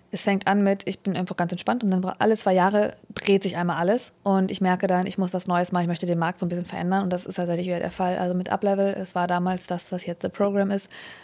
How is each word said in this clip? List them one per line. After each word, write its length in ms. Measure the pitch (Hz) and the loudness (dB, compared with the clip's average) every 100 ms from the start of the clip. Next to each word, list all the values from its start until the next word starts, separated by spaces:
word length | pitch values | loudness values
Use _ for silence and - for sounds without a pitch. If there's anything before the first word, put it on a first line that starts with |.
| - | -10
es 100 | 180 | -4
fängt 260 | - 196 - | 0 0 2
an 160 | 202 | 4
mit, 240 | 196 196 - | 4 2 -2
ich 120 | 190 | -6
bin 180 | 196 180 | -4 -2
einfach 180 | 180 180 | -4 -2
ganz 160 | 175 | -2
entspannt 320 | 180 - 240 | -2 -2 -2
und 80 | 208 | 2
dann 80 | 185 | 0
bra-, 160 | 185 - | 0 0
alle 180 | 214 220 | 2 2
zwei 160 | 202 | 2
Jahre 420 | 185 185 208 208 - - - | 4 4 4 0 -4 -14 -6
dreht 280 | - 196 | 2 2
sich 140 | 196 175 | 2 -2
einmal 200 | 175 156 | -2 0
alles 360 | 175 240 - _ | 2 0 -2 _
und 260 | 202 190 190 | 0 2 2
ich 120 | 202 | 0
merke 260 | 185 180 185 | 2 2 2
dann, 200 | 180 185 | 2 0
ich 100 | 190 | -2
muss 160 | 185 | -2
was 120 | 180 - | -2 0
Neues 280 | 175 180 | 0 2
machen, 80 | 180 | 0
ich 60 | 175 | 0
möchte 160 | 165 175 | 0 0
den 140 | 170 | 0
Markt 200 | 165 180 | 0 -2
so 60 | 175 | -4
ein 40 | |
bisschen 140 | 175 | -4
verändern 400 | 175 180 175 190 | -6 -4 0 0
und 60 | 190 | 0
das 140 | 180 185 | -2 -4
ist 100 | 185 | -4
tatsächlich 300 | 175 170 180 | -2 -2 -2
wieder 140 | 175 | -2
der 120 | 175 | -4
Fall. 260 | - 185 185 | -2 -2 0
Also 160 | 180 | 0
mit 160 | 180 185 | -2 0
Uplevel, 440 | - 202 196 196 | 0 0 2 2
es 200 | 202 185 | 0 -4
war 140 | 180 175 | -2 0
damals 400 | 175 180 185 - | 0 0 -2 -4
das, 240 | 175 - | -6 -6
was 140 | 180 - | -8 -6
jetzt 160 | 170 | -6
The 80 | 190 | -6
Program 420 | - 202 202 196 | 0 0 2 2
ist, 180 | 196 - - - - | 0 -4 -14 -18 -20